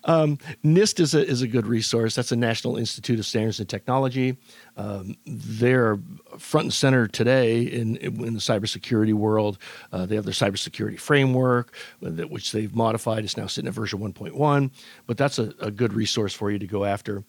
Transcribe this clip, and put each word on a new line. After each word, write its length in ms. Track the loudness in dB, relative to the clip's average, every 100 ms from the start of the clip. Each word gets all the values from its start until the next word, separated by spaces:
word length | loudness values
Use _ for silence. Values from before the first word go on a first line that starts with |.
Um, 340 | 4 4 4 0 -6 0
nist 380 | 4 6 6 2
is 140 | 2
a, 120 | 4 2
is 140 | 0
a 80 | 2
good 180 | 0 2
resource. 480 | 0 2 0 0
That's 140 | 0 -2
the 80 | 0
National 400 | 0 0 -2 -2
Institute 420 | -4 -6 -2 -2
of 60 |
Standards 340 | 0 0 0 -2
and 100 | -6
Technology. 680 | -6 -2 0 0 0 -2 -2 _ -20 -18 -10
Um, 400 | -8 -8 -10 -12
they're 760 | -12 -10 -8 2 4 4 4 0 -4 -18 -20 -20
front 280 | 0 0 0
and 60 |
center 340 | 2 4 4 2
today 560 | 2 2 4 4 2
in, 340 | 0 -2 -2 -2
in 380 | -4 -4 -4
the 60 | -4
cybersecurity 760 | 0 0 -2 -6 0 2 4
world. 420 | 2 2 2 0 -4 -16 -18 -10
Uh, 120 | -6
they 100 | -2
have 100 | -2
their 100 | -2
cybersecurity 640 | 0 0 0 -8 -6 -6 -6
framework, 760 | 2 4 4 4 4 2 0 -14 -20 -12
uh, 60 | -8
that, 200 | -6 -8
which 220 | -8 -4
they've 220 | -4 -2
modified. 500 | 0 0 0 -2 -2
It's 140 | -4 -6
now 80 | -6
sitting 220 | -6 -6
at 60 |
version 240 | -6 -6 -4
one 120 | -8
point 240 | -8 -10 0
one, 360 | 2 4 2 -4 -20 -18 -8
but 100 | -2
that's 220 | 0 0
a, 160 | -4 -4
a 120 | -8
good 240 | -2 0
resource 400 | 0 -2 -2 -2
for 160 | -2 -4
you 80 | -4
to 80 | -4
go 180 | -2
after. 400 | 0 -2 -4 -10